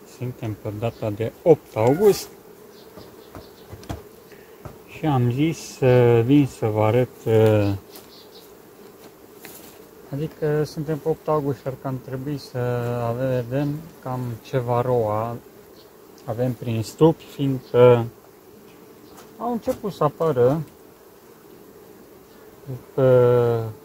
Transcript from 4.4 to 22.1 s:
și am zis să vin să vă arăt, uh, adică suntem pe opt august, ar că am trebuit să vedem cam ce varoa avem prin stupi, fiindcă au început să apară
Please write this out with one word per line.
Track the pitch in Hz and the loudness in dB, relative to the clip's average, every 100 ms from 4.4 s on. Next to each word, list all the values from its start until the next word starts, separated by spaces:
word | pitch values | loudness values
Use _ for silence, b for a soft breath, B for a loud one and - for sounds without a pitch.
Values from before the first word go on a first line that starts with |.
| B B - - - | B B -20 -20 -20
și | - 156 | -6 -2
am | 135 120 | 0 0
zis | 127 156 156 | 0 -2 -4
să | - - 131 127 120 117 | -10 -2 4 6 6 4
vin | 117 147 135 | 4 4 2
să | - 113 | -2 -4
vă | 107 | 0
arăt, | 107 120 123 - 120 | 2 2 0 -4 0
uh, | 110 110 107 101 98 - - - - - - - - - - - - - - - - - - - - - - - | 4 4 4 2 -4 -8 -20 -20 -20 -20 -20 -20 -20 -20 -20 -20 -20 -20 -20 -20 -20 -20 -20 -20 -20 -20 -20 -14
adică | 139 151 - 151 151 | -10 -10 -6 -2 -2
suntem | 147 - 147 151 | -2 -6 -6 -6
pe | 160 | -4
opt | 156 - | -6 -2
august, | 156 139 135 139 | -2 -2 -6 -8
ar | 131 | -10
că | 135 | -8
am | 131 | -10
trebuit | 127 131 135 143 | -10 -10 -8 -10
să | - 127 123 120 120 120 117 120 | -10 -6 -4 -4 -4 -4 -4 -4
vedem | 131 127 117 131 147 147 - - | -2 -4 -4 -4 -4 -6 -12 -16
cam | 131 127 123 117 | -10 -8 -8 -10
ce | - 135 | -6 -6
varoa | 120 120 123 123 107 107 117 123 - - - - - - - - | -2 -2 0 0 0 -2 -4 -8 -16 -20 -20 -20 -20 -20 -20 -18
avem | - 110 131 | -10 -6 -4
prin | 120 131 113 | -6 -6 -6
stupi, | 110 - 160 160 | -6 2 2 2
fiindcă | - - 139 131 - 120 123 120 117 - - - - - - - - - - - - - | -8 -6 -4 -4 -2 6 8 8 2 -10 -20 -20 -20 -20 -20 -20 -20 -20 -20 -20 -20 -10
au | 240 | -6
început | 240 - 254 208 | -6 -4 -6 -6
să | - | -2
apară | 151 - 160 127 120 160 151 - - - - - - - - - - - - - - | -2 0 -2 2 2 2 -4 -14 -20 -20 -20 -20 -20 -20 -20 -20 -20 -20 -20 -20 -20